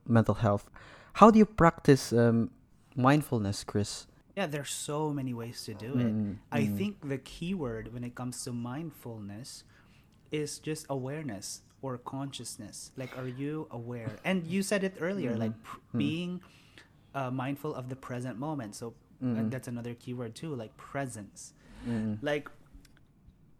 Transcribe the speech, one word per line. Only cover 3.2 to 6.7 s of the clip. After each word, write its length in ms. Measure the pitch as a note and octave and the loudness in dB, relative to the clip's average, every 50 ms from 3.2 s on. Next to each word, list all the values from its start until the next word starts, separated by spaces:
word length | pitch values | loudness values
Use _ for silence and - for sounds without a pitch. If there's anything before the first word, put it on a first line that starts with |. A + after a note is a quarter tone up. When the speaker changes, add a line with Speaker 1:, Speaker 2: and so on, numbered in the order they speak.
| C#3+ - C3 A2+ G2+ G2 G#2+ - | 4 0 0 0 0 0 -2 -4
Speaker 1:
Chris? 440 | - - - G#2 G2+ - - - - - - - _ - _ | -6 -2 -2 -2 -2 -2 -4 -10 -12 -16 -20 -20 _ -10 _
Speaker 2:
Yeah, 100 | G3 F#3+ | -4 -4
there's 240 | D3 D3 C#3+ C3 - | -4 -4 -6 -6 -6
so 420 | - - - - D3 D3+ D#3 D3+ | -8 -8 -6 -4 -2 -2 -2 -2
many 200 | C#3+ C#3+ C3 C3 A#2+ | -2 -2 -4 -4 -4
ways 280 | A#2 A#2 A#2 A#2 - - | -6 -8 -10 -10 -12 -10
to 80 | - G#2+ | -10 -10
do 240 | G2+ G#2+ - B2 B2 | -10 -6 -2 0 2
it. 140 | A#2+ A2 G#2+ | 2 2 2
Speaker 1:
Mm, 240 | G#2+ G#2+ G2+ F#2 - - - | 0 0 -2 -4 -8 -8 -4
Speaker 2:
I 120 | D3 D3 | 0 0
Speaker 1:
mm. 140 | - G#2 | 0 0